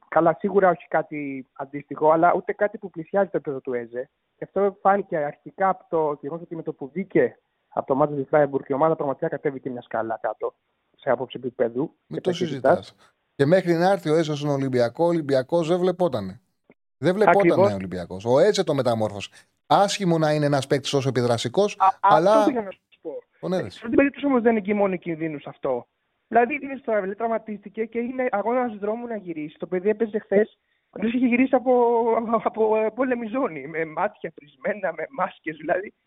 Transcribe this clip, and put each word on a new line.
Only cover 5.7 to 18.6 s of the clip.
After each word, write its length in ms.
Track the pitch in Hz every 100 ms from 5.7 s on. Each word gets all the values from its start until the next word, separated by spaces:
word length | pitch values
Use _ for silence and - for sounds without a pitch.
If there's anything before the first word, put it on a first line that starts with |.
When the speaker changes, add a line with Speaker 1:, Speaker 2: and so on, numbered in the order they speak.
| 185 -
Speaker 1:
το 300 | 165 156 147
γεγονός 240 | 139 165
ότι 120 | 170 165
με 60 |
το 100 | 160
που 160 | 151 135
βγήκε 500 | 175 190 175 120 - _ _ _
από 180 | - -
το 80 |
μάτι 200 | 135 147
της 140 | 147 135
Φράιμπουργκ, 360 | 156 143 135 -
η 40 |
ομάδα 240 | 135 160 156
πραγματικά 320 | 147 127 165
κατέβηκε 420 | 143 151 131 135
μια 120 | 123
σκάλα 360 | - 113 113 110
κάτω, 320 | 113 110 120 - _ _ _ _
σε 140 | 139
άποψη 260 | 120 127 123
επίπεδου 560 | 127 - 117 120 156 _ -
Speaker 2:
Μην 140 | 156
Speaker 1:
και 0 |
Speaker 2:
το 100 | 185
Speaker 1:
ταχύτητας. 460 | 170 170 139 131 185
Speaker 2:
συζητάς. 360 | - _ _ _ _
Και 120 | - 139
μέχρι 260 | 190 170
να 180 | 165 180
έρθει 200 | 196 156
ο 40 |
Έζε 200 | 156 156
στον 160 | 147 147
Ολυμπιακό, 540 | 139 135 123 117 120
ο 20 | 170
Ολυμπιακός 640 | 170 139 135 127 170 160
δεν 100 | 180
βλεπότανε. 640 | 185 180 175 120 95 92 _ _ _ _ _ -
Δεν 160 | 151
βλεπότανε 380 | 185 196 180 180
Speaker 1:
Ακριβώς. 200 | 160 202
Speaker 2:
ο 20 |
Ολυμπιακός. 500 | 202 92 90 87 95
Ο 140 | 113 135
Έζε 260 | 202 196